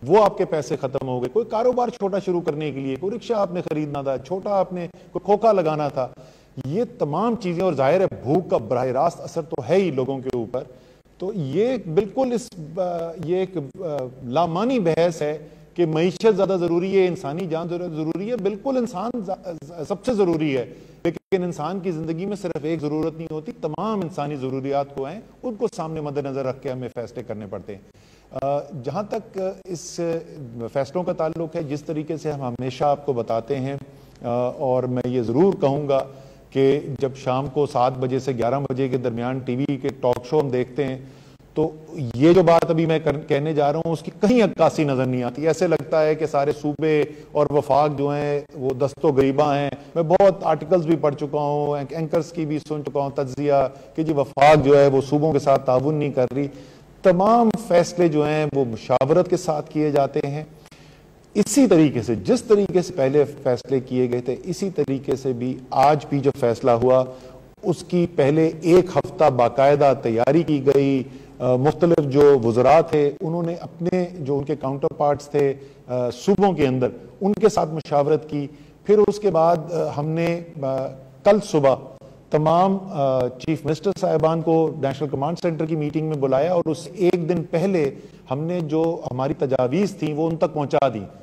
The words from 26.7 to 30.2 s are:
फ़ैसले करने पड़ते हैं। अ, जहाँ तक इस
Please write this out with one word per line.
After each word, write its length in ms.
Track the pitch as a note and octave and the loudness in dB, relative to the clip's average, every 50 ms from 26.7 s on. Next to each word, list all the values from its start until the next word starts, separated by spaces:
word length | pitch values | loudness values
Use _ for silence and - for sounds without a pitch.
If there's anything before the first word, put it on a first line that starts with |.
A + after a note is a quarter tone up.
| B2+ B2+ B2+ | -8 -8 -8
फ़ैसले 360 | A2+ - B2 A2+ - - B2 G#2 | -8 -8 -8 -8 -8 -10 -12 -10
करने 220 | A#2+ G#2+ G#2 G#2+ | -10 -10 -10 -10
पड़ते 280 | F#2+ G#2 G2 - A2 G2 | -10 -12 -12 -12 -12 -16
हैं। 80 | F#2+ - - - - - _ _ _ _ - - | -16 -18 -20 -20 -20 -20 _ _ _ _ -14 -8
अ, 360 | C3 C#3 C#3 C#3+ C#3+ - - G3+ C3+ | -6 -4 -2 -2 -2 -4 -8 -12 -10
जहाँ 280 | A#2+ - C3+ G3 G#3 G#3 A#3+ | -8 -6 -6 -6 -6 -6 -8
तक 420 | A3 - - - F#3+ F#3 F#3+ G3 F#3+ - | -8 -8 -10 -8 -6 -6 -6 -8 -10 -12
इस 320 | F#3+ F3 - - - - F3 E3+ E3 E3 E3 | -12 -12 -12 -12 -12 -8 -6 -4 -4 -4 -4